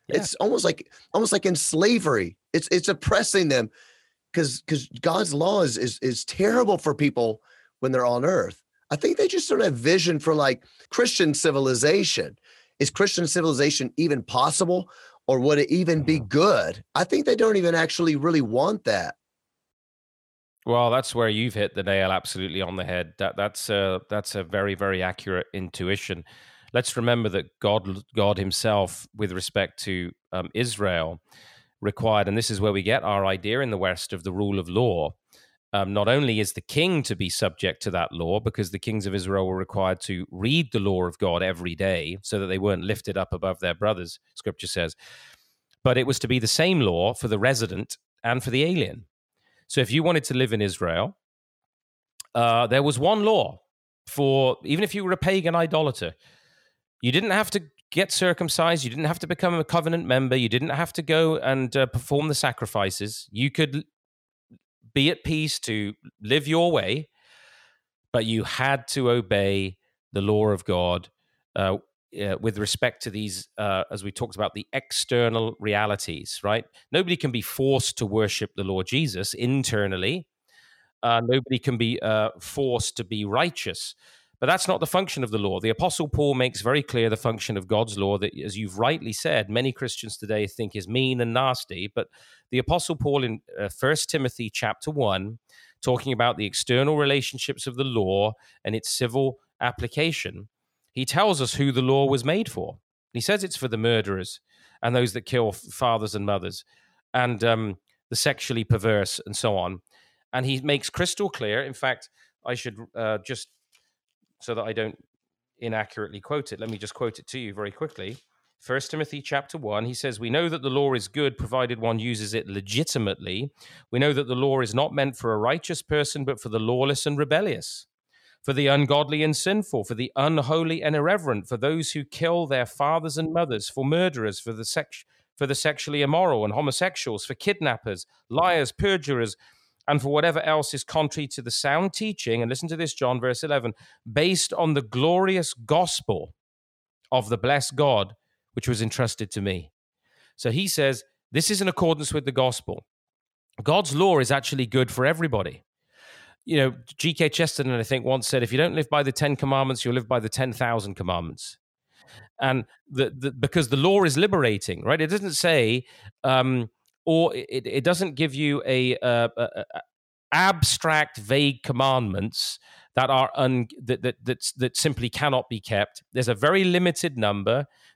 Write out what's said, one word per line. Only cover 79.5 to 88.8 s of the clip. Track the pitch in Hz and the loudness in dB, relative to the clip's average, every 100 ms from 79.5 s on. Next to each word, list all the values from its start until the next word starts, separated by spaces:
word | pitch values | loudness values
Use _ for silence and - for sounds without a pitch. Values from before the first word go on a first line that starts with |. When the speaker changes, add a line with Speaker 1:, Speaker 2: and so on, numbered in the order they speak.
| 135 127 110 101 95 92 175 - _ _ _ - _ _ _ | 0 0 0 0 0 -2 -4 -8 _ _ _ -20 _ _ _
Speaker 1:
Uh, | 117 117 | 0 2
nobody | 113 131 123 131 | 4 2 2 -2
can | - 120 | 0 0
be, | 113 120 | 0 0
uh, | 107 107 107 - | 0 0 0 -4
forced | - - 135 120 - - | -10 -4 -2 -2 -2 -6
to | |
be | 95 107 | -6 -6
righteous. | 101 113 170 - 107 82 - - - - _ _ | -2 0 0 -2 -8 -8 -10 -14 -20 -20 _ _
But | 131 | 0
that's | 180 - | 2 0
not | 185 | 0
the | 160 | 0
function | 180 190 - | 0 -2 -4
of | 120 | -4
the | 107 | -2
law. | 101 92 | -2 -2
The | 110 | -2
Apostle | 110 170 - 151 | 0 -2 -2 -2
Paul | - 147 | 0 2
makes | 131 127 - | 2 0 0
very | 104 147 | 0 0
clear | 139 123 113 | 0 0 0
the | 110 | 0
function | 123 110 - 104 | -2 -2 -4 -6
of | 92 | 0
God's | 107 113 101 | 0 0 -2
law | 98 101 | 0 0
that, | 95 - | -2 -6
as | 78 98 | -8 -8
you've | 107 | -8
rightly | 95 | 0